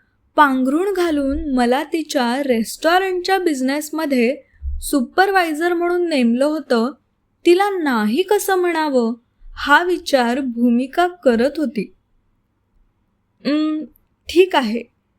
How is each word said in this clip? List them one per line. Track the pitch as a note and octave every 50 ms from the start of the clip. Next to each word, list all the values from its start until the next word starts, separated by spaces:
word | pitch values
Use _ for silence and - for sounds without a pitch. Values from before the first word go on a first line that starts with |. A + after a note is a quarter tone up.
| _ _ _ _ _ _ _
पांघरूण | - D4+ C#4+ C4 C4 B3+ C4 C#4 D#4 F#4 G#4 G4
घालून | F4+ F4 E4+ D#4 C#4+ C#4 C4+ C#4 D4+ D#4+ D4+ C4+
मला | B3+ A#3+ A#3+ B3 C4+ D#4+
तिच्या | D#4 - E4 D#4 - - D4 B3 A#3 A#3+ C4+ C#4+
रेस्टॉरंटच्या | C4+ B3 A3+ A3+ - - - - D#4 E4+ F#4 F#4+ F#4+ F#4 F4+ F4+ F#4 F#4+ F#4+
बिझनेसमध्ये | F#4 E4+ D4+ B3+ B3+ C4 C#4 D4+ D4 - - D4+ D#4+ D4+ C#4+ B3+ A#3 A3+ C#4 C#4 - _ _ _ - - - -
सुपरवायझर | - - - C#4+ A#3+ - - - F#4 G4+ G4 F#4+ F4 E4 D#4 D4 E4 F4 F4
म्हणून | E4+ F4 F4 F4 F4+ F4 E4+
नेमलं | D#4+ C#4 B3 A#3 A#3 B3 C4+
होतं, | D4+ D4+ D#4 C4+ - B3+ A#3 A3+ B3+ - - _ _ _ _ _ _ _ _ -
तिला | E4+ F4 F4+ G4 G#4
नाही | G4+ F#4 E4 D4 B3+ A3+ G#3+ G#3+ A3 D4
कसं | F#4+ F#4+ G#4+ G#4 G4 - F#4+
म्हणावं | F#4 F4+ F4 E4+ D#4+ D#4 D4+ C#4 B3+ A#3 A3+ A#3+ A#3 _ _ _ _ - - -
हा | - - C#4+ C#4+ D4+ F4
विचार | F4+ F4+ - - - - C4 A#3+ A#3 A#3+ C4+
भूमिका | C#4+ C4 A#3 A#3 A#3+ B3 A#3 A#3+ C4 C4+ - - F4 F4+
करत | F4 F4+ - C#4 A#3 A3 A#3 C#4+ C#4+ D#4+
होती. | D#4 B3 A3+ G#3+ F#3 - - _ _ _ _ _ _ _ _ _ _ _ _ _ _ _ _ _ _ _ _ _ _ _ _ _ _ _ _ _ -
"उम्म, | - D4 D4+ D#4 D#4 D#4 D#4 D4+ A#3+ _ _ _ _ _ _ _ -
ठीक | - D#4+ F#4+ F#4 F#4
आहे, | D4+ C4+ G#3+ G#3+ A#3 A#3 - _ _ _ _ _